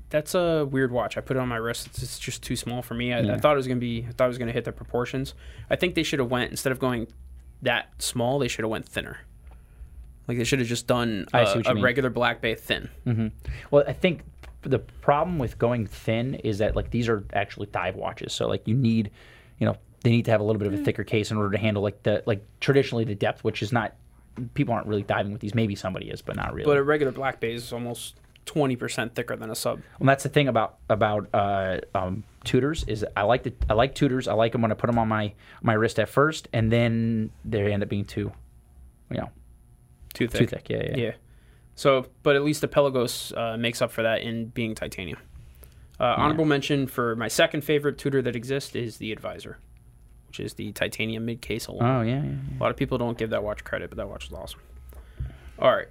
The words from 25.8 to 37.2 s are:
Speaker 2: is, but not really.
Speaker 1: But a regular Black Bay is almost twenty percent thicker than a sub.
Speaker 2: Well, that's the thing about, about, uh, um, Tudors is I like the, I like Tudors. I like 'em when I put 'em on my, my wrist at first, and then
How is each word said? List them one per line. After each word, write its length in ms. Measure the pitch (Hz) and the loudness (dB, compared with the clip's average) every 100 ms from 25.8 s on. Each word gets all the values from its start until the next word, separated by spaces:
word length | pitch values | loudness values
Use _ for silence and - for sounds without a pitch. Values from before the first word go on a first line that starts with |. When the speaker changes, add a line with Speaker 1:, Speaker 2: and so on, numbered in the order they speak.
| 95 92 - | -4 -6 -8
Speaker 2:
is, 140 | - | -10
but 140 | - - | -8 -6
not 180 | - | -4
really. 120 | - - | -2 2
Speaker 1:
But 100 | 143 | 4
a 60 | |
regular 260 | 139 151 139 | 4 4 2
Black 280 | 120 135 123 | 0 -4 -2
Bay 140 | 117 | -4
is 180 | 120 117 | -4 -6
almost 420 | 120 120 117 - - - - | -6 -6 -8 -10 -16 -20 -20
twenty 300 | - 160 139 123 | -6 0 2 0
percent 380 | 117 - 117 | -4 -4 -4
thicker 220 | - 117 110 | -4 -6 -6
than 140 | 113 | -6
a 40 | |
sub. 260 | 117 123 117 - - | -4 -2 -4 -8 0
Speaker 2:
Well, 60 | 135 | 4
that's 160 | 135 | 4
the 60 | 139 | 2
thing 180 | 147 139 | 2 4
about, 300 | 113 107 - - | 4 0 -4 0
about, 400 | 104 110 107 101 | 4 4 2 0
uh, 440 | 110 101 98 95 92 - 98 | 0 2 2 0 -2 -2 -2
um, 260 | 92 95 - - | -2 -4 -8 -12
Tudors 400 | - 127 135 160 - | 0 2 2 0 -2
is 160 | 107 104 - | -2 -2 0
I 60 | |
like 200 | 101 127 | 2 2
the, 100 | 123 - - | 0 -2 2
I 60 | |
like 200 | 110 135 - | 4 4 4
Tudors. 300 | 123 127 117 | 2 2 0
I 60 | |
like 200 | 107 117 | 2 4
'em 80 | 117 | 4
when 80 | 113 | 0
I 20 | |
put 140 | 104 120 | 2 2
'em 80 | 120 | 2
on 100 | 110 | 2
my, 240 | 107 104 - - - | 2 0 -6 -20 -4
my 120 | 113 | 2
wrist 240 | 110 113 - | 4 4 2
at 80 | 104 | 2
first, 400 | - 151 156 - | 4 4 2 -4
and 180 | 120 110 | 2 4
then 580 | 117 117 113 113 113 | 4 4 2 2 2